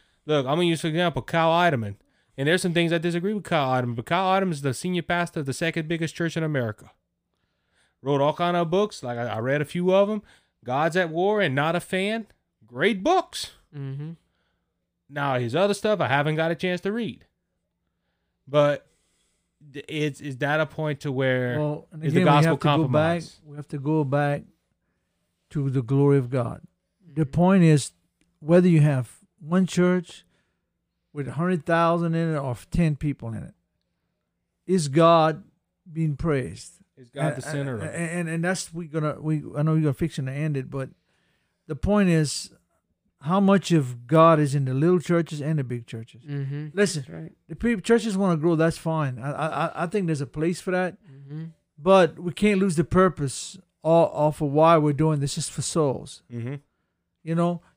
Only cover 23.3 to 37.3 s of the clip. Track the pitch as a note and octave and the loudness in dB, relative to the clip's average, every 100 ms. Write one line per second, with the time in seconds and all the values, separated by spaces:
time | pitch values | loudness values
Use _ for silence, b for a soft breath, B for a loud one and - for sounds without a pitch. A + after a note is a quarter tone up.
23.3 | - D3+ D3 C#3+ D3 C#3 D#3 C3+ C#3+ C#3+ | -20 -20 -16 -12 -8 -2 0 0 0 0
24.3 | C#3+ - _ _ _ _ _ _ _ _ | -4 -8 _ _ _ _ _ _ _ _
25.3 | _ _ D#3 C#3 C3 A#2 C#3 C#3+ C#3 B2 | _ _ -4 -2 -2 0 4 4 4 2
26.3 | C3 A#2+ - - _ _ _ E3 C#3 D3+ | -4 -4 -8 -18 _ _ _ -10 -4 -2
27.3 | D#3+ F3+ G3 E3 D3+ - _ _ _ _ | 2 4 6 6 4 0 _ _ _ _
28.3 | _ D3+ F3 F3+ D#3+ D3+ C3+ A2+ - _ | _ 4 6 6 6 4 2 -4 -12 _
29.3 | _ D3+ F3+ F#3 - F3+ F3+ E3+ - _ | _ -2 0 0 2 2 2 -4 -18 _
30.3 | _ _ _ _ _ _ _ _ D3 C3 | _ _ _ _ _ _ _ _ -10 -8
31.3 | B2+ F3 F3+ - E3+ E3+ E3+ E3+ E3 E3 | -4 -2 0 2 2 4 2 0 0 0
32.3 | D#3 C#3 A#2 - - E3 C#3+ D3+ C#3 A2+ | -2 -4 -8 -4 2 2 2 -4 -6 -8
33.3 | A2 - _ _ _ _ _ _ _ _ | -10 -12 _ _ _ _ _ _ _ _
34.3 | _ _ _ - F#3 D3 C#3+ E3 E3 D#3 | _ _ _ -2 -2 0 4 6 6 4
35.3 | D#3 - _ _ _ F#3 D#3+ D#3+ C3+ E3 | -2 -12 _ _ _ -14 -4 -4 -2 -2
36.3 | C#3 B2 G#2 - _ _ _ A#2+ C#3 D#3 | -2 -4 -12 -18 _ _ _ -16 -6 -4